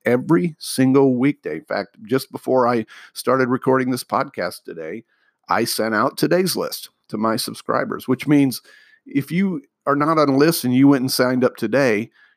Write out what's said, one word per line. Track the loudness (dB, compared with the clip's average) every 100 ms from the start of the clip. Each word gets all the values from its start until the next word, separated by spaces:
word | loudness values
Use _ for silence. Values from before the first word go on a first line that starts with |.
Every | -2 0 2 0 0 -6
single | -8 0 2 4 4 2
weekday. | 0 -2 -8 -10
In |
fact, | -6 -6 -8 _
just | -4 -4 -4
before | -10 -2 2 2
I | 0 -4 -12 -20
started | -8 -2 0 0
recording | 0 0 0 0
this | -4
podcast | -4 -4 -4 -6 -8 -8
today, | -16 -14 -12 -14 -16 _ _ _ -2
I | -2
sent | 0 -2 -2
out | 0 0 0
today's | 0 0 0
list | -4 -6 -8 -16 _ _
to | -6
my | -4 -4
subscribers, | -6 -10 -4 -4 -4 -6 -4
which | -4 2
means | 4 2 0 _ -20 _ _ -8
if | -6 -4
you | -2 -2 -4 -10 _ -2
are | 0
not | 2 2
on | 2
a | 4
list | 4 2
and | 0
you | 4 6
went | 4
and | 2
signed | 0 0 2
up | 0 0
today, | -2 0 2 0 -4 _ _